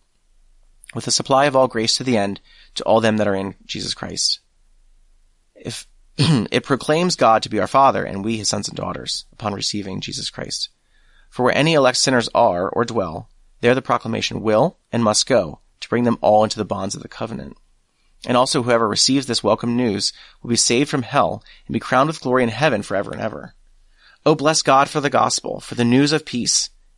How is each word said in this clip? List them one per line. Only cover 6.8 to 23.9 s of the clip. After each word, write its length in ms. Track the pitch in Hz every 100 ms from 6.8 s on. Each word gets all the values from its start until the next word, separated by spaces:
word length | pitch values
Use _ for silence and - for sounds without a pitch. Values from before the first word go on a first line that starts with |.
| - 156 180
God 280 | - 120 110
to 60 | 107
be 100 | 107
our 80 | 98
Father, 360 | 135 139 98
and 220 | 95 98
we 120 | 107 110
his 120 | 98
sons 180 | 104 -
and 80 |
daughters, 500 | - 95 85 64 - -
upon 220 | - 107
receiving 480 | 101 - 104 95 98
Jesus 300 | - - -
Christ. 380 | - - - - _ _ _ _ _ _
For 140 | -
where 120 | 123
any 200 | - 160
elect 220 | 156 127 -
sinners 320 | 135 123 110
are 340 | - 117 90 95
or 160 | -
dwell, 460 | 117 113 87 85 - _ _ _
there 140 | 120
the 60 | 127
proclamation 600 | - 120 113 110 - 98
will 360 | 107 107 165 - _
and 120 | 117
must 240 | 110 107 -
go, 320 | 120 82 - _ -
to 100 | -
bring 140 | 117
them 140 | 120 -
all 220 | 101 107
into 140 | 107 110
the 80 |
bonds 300 | 92 98 98
of 60 | -
the 60 | -
covenant. 500 | - 113 110 67 - _ _ _ _ _ _
And 120 | 120 123
also 260 | 131 139
whoever 240 | 120 117 110
receives 380 | 104 - 135
this 180 | 120 110
welcome 320 | 107 110 120
news 380 | 120 120 101 - - - _
will 80 | 120
be 60 |
saved 340 | 113 - 123 143
from 120 | 143
hell 420 | 110 139 92 - - - -
and 60 |
be 60 | 123
crowned 280 | - 131 151
with 140 | 156
glory 220 | 127 127
in 60 | 117
heaven 320 | 107 156 104
forever 300 | - 98 -
and 100 | -
ever. 320 | 107 73 - _ _ _ _